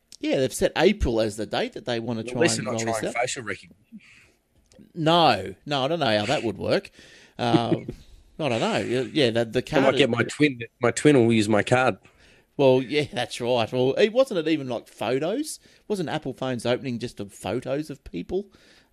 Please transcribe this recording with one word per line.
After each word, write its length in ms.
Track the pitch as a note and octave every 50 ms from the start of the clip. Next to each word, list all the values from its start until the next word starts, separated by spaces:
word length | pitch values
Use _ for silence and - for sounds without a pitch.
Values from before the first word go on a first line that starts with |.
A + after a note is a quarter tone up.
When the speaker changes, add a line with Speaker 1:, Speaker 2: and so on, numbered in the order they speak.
| _ _ - -
Speaker 1:
yeah, 180 | - D4+ D4+ D3
they've 160 | C3 B2 -
set 180 | - - D#3+ -
April 460 | - D3+ F#3+ G#3+ G#3+ - - A#2 A2
as 160 | A2+ A2 G#2 -
the 80 | G#2+
date 280 | G2+ G#2+ B2+ G3+ B3+ -
that 120 | B2+ -
they 140 | - A#2+ A#2
wanna 220 | A2+ A#2+ A#2+ A2+
Speaker 2:
Well, 60 | A2 A#2
at 40 | B2+
Speaker 1:
try 80 | -
Speaker 2:
least 160 | - - A2+ -
Speaker 1:
and 100 | - B2+
Speaker 2:
they're 60 | A#2+
not 60 | A2+
Speaker 1:
roll 60 | A2+ A2+ A2+
this 60 | A2
Speaker 2:
trying 80 | - F#3 -
Speaker 1:
out. 60 | -
Speaker 2:
facial 220 | B3+ B3+ - C#3+ A#2
recognition. 560 | G#2 G2 - - F2 E2 _ _ _ A#3 G#3+ - - - - _ _ _ _ _ _ _ _ _ _ _ - - - _
Speaker 1:
No, 640 | - D#3 D#3 E3 F3 E3 D3 A#2 F#2+ F#2 F#2+ F#2+ - _
no, 200 | - D3 C#3 B2+
I 20 | C#3
don't 120 | E3 F3
know 180 | D3 A#2 A2 G#2
how 60 | G#2
that 180 | G#2 C#3 - -
would 140 | A2+ F#2+ E2
work. 340 | F#2+ G2 B2+ F#3+ - - - - - - - - - - _ -
Um, 500 | A#2 A#2+ A#2 A#2 A#2 A2+ A#2 A#2 - - - - - - -
<laughs> 260 | - - _ _ -
I 100 | D#3+ C#3+
don't 100 | A#2+ A2+
know. 180 | D3 G#3 A3 B2+
Yeah, 240 | G2+ G#2+ A2+ B2+ B2+ G#2 G2+
yeah, 160 | D3+ C#3 A#2
the, 160 | A2 A#2 A#2
the 140 | A2+ A2 B2+
Speaker 2:
I 20 |
Speaker 1:
card 220 | B2+ - - D3 C3+
Speaker 2:
might 140 | C3+ C3 C#3
get 120 | C#3+ A#2+
Speaker 1:
is 60 | A#2
Speaker 2:
my 80 | A#2+ A#2
twin. 360 | A2+ - - D3 D3+ C3 A#2+ A#2 - _ _
My 100 | A#2+ A#2
twin 240 | A2+ - - D3+ D3 C3+ A2+
will 80 | A#2 A#2
use 140 | A2 G#2+ G#2
my 140 | A2 G#2 G2
card. 340 | - B2 B2 B2+ B2+ G2 - - - _ _ _ _ _ _ _ _ _ -
Speaker 1:
Well, 240 | C#3+ C3 B2+ C3
yeah, 240 | C3+ A2 D3 D3 C#3+ A2
that's 280 | - A#2+ B2 - - -
right. 320 | B2 A#2 B2+ A#2+ A2+ G#2
Well, 220 | - B2+ B2+ C3 C3+
it 180 | - G#3 A3
wasn't 280 | G#3 B3 C4+ C4 A3+ F3+ D#3
it 20 | D#3
even, 160 | E3 D3 C#3 B2+
like, 200 | A#2+ G#2+ - -
photos? 720 | - - A2+ G#2 B2+ - D3+ E3 G#3 C4+ D4+ D#4 - - _ _ _ _ _ -
Wasn't 220 | G#3 G3 F3 B2+
Apple 240 | A#2+ D3+ - C#3 B2
phones 320 | - C3+ C3 B2+ A#2 G2
opening 340 | A#2 B2 - - C#3 A#2+ A2+
just 200 | A#2 A#2+ - -
of 120 | G#2+ G2 -
photos 560 | - - E3 G#3+ C3 - C3 C3+ C#3+ D3+ -
of 140 | C#3+ - _
people? 440 | - - E3+ F3+ - F#3 F#3 G3+ G3+ - _ _ _ _ _ _ _